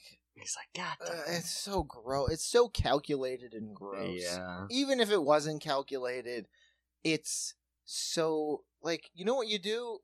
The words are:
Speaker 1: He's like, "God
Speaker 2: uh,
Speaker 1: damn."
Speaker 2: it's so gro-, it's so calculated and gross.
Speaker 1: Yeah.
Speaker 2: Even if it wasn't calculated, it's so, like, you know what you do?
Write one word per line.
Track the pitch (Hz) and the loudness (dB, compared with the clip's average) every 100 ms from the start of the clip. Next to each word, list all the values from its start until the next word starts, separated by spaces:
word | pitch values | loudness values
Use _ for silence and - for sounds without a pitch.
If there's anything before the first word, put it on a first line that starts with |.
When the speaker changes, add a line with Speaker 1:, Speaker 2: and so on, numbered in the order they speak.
| - - _ - | -20 -20 _ -16
Speaker 1:
He's | - - | -10 -10
like, | - 175 180 | -8 -8 -6
"God | - 170 | -6 -6
Speaker 2:
uh, | 170 151 | -6 -2
Speaker 1:
damn." | 175 | -2
Speaker 2:
it's | 170 - | -2 -6
so | - 196 | -2 0
gro-, | 151 123 113 135 135 | 0 -4 -2 2 2
it's | 160 - | 0 4
so | 240 240 | 6 6
calculated | - - 139 - 143 131 127 120 | 4 4 2 2 0 0 -4 -8
and | 113 107 98 | -10 -10 -10
gross. | 98 98 95 92 | -8 -6 -4 -4
Speaker 1:
Yeah. | 87 87 92 - 98 | -4 -4 -6 -6 -4
Speaker 2:
Even | 247 277 262 | 0 2 4
if | 220 | 4
it | 208 | 4
wasn't | 143 151 151 151 | 6 4 4 -2
calculated, | 156 139 139 135 123 127 117 120 98 _ _ _ _ _ | -2 -2 -2 -4 -2 -4 -4 -6 -8 _ _ _ _ _
it's | 160 156 - - - - _ _ - | 0 0 0 -6 -6 -10 _ _ -10
so, | - - - 160 156 151 143 - _ | -6 -2 0 2 2 0 -2 -6 _
like, | 151 165 - | -4 -4 -6
you | 165 190 | -4 0
know | 269 | 0
what | 226 | 0
you | 208 | -2
do? | 185 220 240 220 | 0 -2 -4 -6